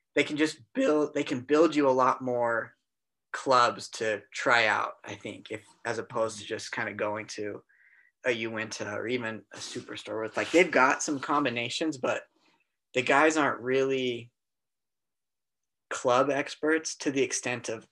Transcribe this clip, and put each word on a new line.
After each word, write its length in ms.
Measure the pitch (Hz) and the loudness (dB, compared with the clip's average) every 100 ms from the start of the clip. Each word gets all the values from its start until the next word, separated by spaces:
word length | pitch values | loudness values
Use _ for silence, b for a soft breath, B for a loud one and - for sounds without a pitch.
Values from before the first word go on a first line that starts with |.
| _ | _
They 80 | 147 | -2
can 120 | 143 147 | 0 0
just 240 | 156 - - | 0 -2 -8
build, 400 | 262 269 151 147 | -2 2 2 0
they 100 | 147 | -2
can 160 | 147 131 | -4 -4
build 340 | 123 151 165 | 2 4 6
you 140 | 147 139 | 6 4
a 20 | |
lot 320 | 131 127 123 | 6 4 2
more 540 | 127 123 117 113 110 _ _ _ _ _ - | -2 0 0 0 -4 _ _ _ _ _ -14
clubs 560 | - 139 127 117 101 - | -6 4 6 4 0 -10
to 320 | - 110 104 - | -4 -2 -4 -6
try 340 | - 139 117 107 | -2 2 4 4
out, 260 | 107 110 - | 2 -2 -8
I 100 | - 104 | -14 -12
think, 340 | 117 101 - | -12 -14 -12
if, 140 | 107 - _ | -12 -12 _
as 140 | 117 113 | -6 -6
opposed 400 | 107 120 110 107 | -4 -4 -4 -4
to 60 | |
just 260 | 98 110 - | -8 -8 -8
kinda 220 | - 107 | -6 -6
going 320 | 107 107 107 107 | -4 -4 -4 -8
to 360 | - 104 - _ b b b b _ | -8 -8 -10 _ b b b b _
a 60 | 131 | -4
Uinta 640 | 117 113 110 113 - 107 | -2 -4 -6 -6 -8 -6
or 140 | 104 107 | -6 -4
even 360 | 123 113 107 - | -4 -4 -8 -12
a 40 | - | -14
Superstore. 680 | - 123 123 113 - 110 110 | -10 -12 -12 -12 -8 -6 -4
It's 100 | - | -4
like, 160 | 104 | 2
they've 180 | 160 175 | 4 4
got 320 | 139 131 - | 4 4 2
some 160 | - 139 | -2 -4
combinations, 800 | - 147 139 120 117 - 160 135 | 0 0 0 -2 -6 -4 -4 -2
but 300 | 131 104 - _ _ _ _ _ _ | -2 -4 -6 _ _ _ _ _ _
the 100 | 127 | -4
guys 340 | 123 143 160 156 | 2 4 4 4
aren't 240 | 135 110 | 0 0
really 680 | 120 131 135 131 127 117 120 _ _ _ _ _ _ _ _ _ _ _ _ _ _ _ - | 0 0 2 0 -2 -4 -10 _ _ _ _ _ _ _ _ _ _ _ _ _ _ _ -10
club 400 | - 131 123 139 | -2 4 4 4
experts 640 | 139 139 - 151 160 156 - | 0 -4 -4 0 0 -2 -4
to 140 | 151 | -2
the 120 | 135 | 0
extent 460 | 123 - 123 120 117 | 0 -2 -4 -6 -6
of, 180 | 113 - | -8 -10